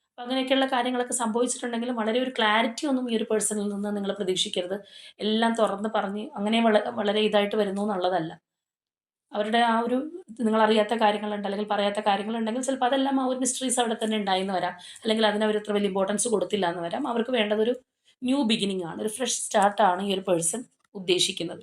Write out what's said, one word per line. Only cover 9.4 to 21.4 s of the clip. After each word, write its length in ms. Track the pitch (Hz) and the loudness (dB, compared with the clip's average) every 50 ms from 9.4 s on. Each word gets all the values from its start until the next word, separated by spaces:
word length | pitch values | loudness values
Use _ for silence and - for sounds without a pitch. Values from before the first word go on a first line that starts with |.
| 208 214 220 233 | -2 2 2 2
ആ 120 | 240 233 226 226 | 4 4 2 0
ഒരു 180 | 233 240 254 254 302 311 339 359 - - 220 - | 0 0 -2 -2 -2 -4 -10 -14 -16 -16 -8 -2
നിങ്ങളറിയാത്ത 540 | 247 214 220 220 220 214 220 220 208 208 233 | 0 2 4 4 6 6 6 4 4 2 2
കാര്യങ്ങളുണ്ട്, 520 | 220 226 208 208 208 214 208 208 208 202 | 4 4 4 4 2 -4 -4 -6 -4 -4
അല്ലെങ്കിൽ 200 | 196 196 202 208 | -4 -4 -4 -2
പറയാത്ത 320 | 202 208 202 202 202 202 208 | -2 0 0 0 0 0 0
കാര്യങ്ങളുണ്ടെങ്കിൽ 600 | 208 214 196 196 202 214 226 233 226 220 226 254 | 2 2 0 0 0 -4 -4 -4 -4 -2 -2 -2
ചിലപ്പോ 240 | 254 - 269 262 254 | -2 -2 -2 0 0
അതെല്ലാം 300 | 240 269 269 269 277 269 269 | 2 2 2 2 2 0 0
ആ 60 | 262 | 0
ഒരു 140 | 254 262 254 | 0 -2 -2
മിസ്റ്ററീസ് 400 | 262 254 - - 262 254 240 254 | -2 -2 -2 -2 -4 -2 0 0
അവിടെ 160 | 240 226 226 | 0 0 0
തന്നെ 220 | 220 226 214 220 | -2 -2 -2 0
ഉണ്ടായിന്ന് 360 | 214 202 190 190 185 190 196 190 | 0 2 2 2 2 2 0 -2
വരാം. 200 | 180 170 180 202 - - - - | -2 -2 -4 -6 -10 -18 -20 -20
അല്ലെങ്കിൽ 300 | - - 226 220 226 220 | -6 -2 0 2 4 4
അതിന് 200 | 208 208 208 214 | 2 2 2 2
അവർ 120 | 214 208 | 2 0
അത്ര 140 | 208 208 214 | 0 -2 0
വലിയ 180 | 208 208 208 196 | 0 0 0 0
ഇമ്പോർട്ടൻസ് 380 | 185 196 190 190 208 208 - | 0 0 0 0 0 -2 0
കൊടുത്തില്ല 380 | - 220 190 180 180 208 196 185 | 0 0 0 0 0 0 0 0
എന്ന് 140 | 170 170 180 | 0 0 -2
വരാം. 220 | 170 170 190 247 294 | -6 -4 -4 -4 -4
അവർക്ക് 240 | 262 233 233 226 254 | -2 -2 -2 0 0
വേണ്ടത് 300 | 254 233 214 208 214 214 | 0 0 0 0 2 0
ഒരു 120 | 220 233 254 254 _ _ _ _ _ _ _ _ | 2 0 0 -4 _ _ _ _ _ _ _ _
ന്യൂ 180 | 254 247 262 285 277 | -2 0 0 2 2
ബിഗിനിങ് 420 | 214 220 185 196 202 190 185 175 | 2 2 0 0 -2 -2 -4 -6
ആണ്, 120 | 160 170 208 | -6 -6 -6
ഒരു 80 | 214 214 | -6 -6
ഫ്രഷ് 280 | 214 - 262 233 - | -4 -4 -4 -4 -4
സ്റ്റാർട്ട് 440 | - - - - 214 190 202 202 - | -4 -4 0 2 4 4 4 4 4
ആണ് 200 | 214 190 180 185 196 | 4 4 4 2 -2
ഈ 60 | 202 190 | -2 -2
ഒരു 80 | 190 | -2
പേഴ്സൺ 400 | 190 - 175 165 170 - - 226 262 _ _ _ _ _ _ | 0 0 0 2 2 -2 -4 -4 -8 _ _ _ _ _ _
ഉദ്ദേശിക്കുന്നത്. 640 | 202 185 185 180 175 170 - 185 - | -10 0 0 2 2 2 -2 -2 -6